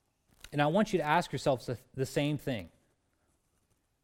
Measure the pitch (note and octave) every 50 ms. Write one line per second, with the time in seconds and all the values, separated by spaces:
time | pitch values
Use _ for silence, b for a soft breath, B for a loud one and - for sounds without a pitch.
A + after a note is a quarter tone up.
0 | _ _ _ _ _ _ _ _ - - - C#3+ D3 D3+ E3 G#3 G#3+ - - E3+
1 | D3 D3+ D#3 F3 E3+ - - C3+ - D3+ C3+ A#2 - - B2 - - _ - C3
2 | C3+ - - D#3 C#3+ D3 D3+ C#3 - C#3+ B2+ G#2 E2 - - _ _ _ _ _
3 | _ _ _ _ _ _ _ _ _ _ _ _ _ _ _ _ _ _ _ _